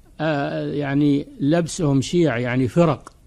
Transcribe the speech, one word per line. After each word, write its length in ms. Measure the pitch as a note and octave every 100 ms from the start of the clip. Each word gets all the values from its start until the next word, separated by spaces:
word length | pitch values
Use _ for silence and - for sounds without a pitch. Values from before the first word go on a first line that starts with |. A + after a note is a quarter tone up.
| - -
آه، 520 | D#3 D3 D3 D#3+ D3
يعني 540 | D3+ C#3 C#3 D3 C#3+ C#3+ -
لبسهم 600 | C#3 E3+ D#3+ - D3+ C#3
شيع، 360 | - F3 D#3+ A#2
يعني 300 | B2 B2+ B2+
فرق، 460 | E3+ E3+ B2+ - _